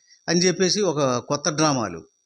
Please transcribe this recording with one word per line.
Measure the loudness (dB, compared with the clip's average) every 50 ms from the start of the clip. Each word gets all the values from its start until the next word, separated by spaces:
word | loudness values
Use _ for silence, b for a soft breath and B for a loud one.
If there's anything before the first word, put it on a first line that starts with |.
| b b b b b -2
అని | 0 2
చెప్పేసి | 2 2 2 2 0 0 0 0
ఒక | 0 0 0 0 0 0 0 -2
కొత్త | -2 -4 -4 -4 -2 -2
డ్రామాలు. | -2 0 2 2 2 0 -2 -4 -6 -10 -14 -16 _ _ _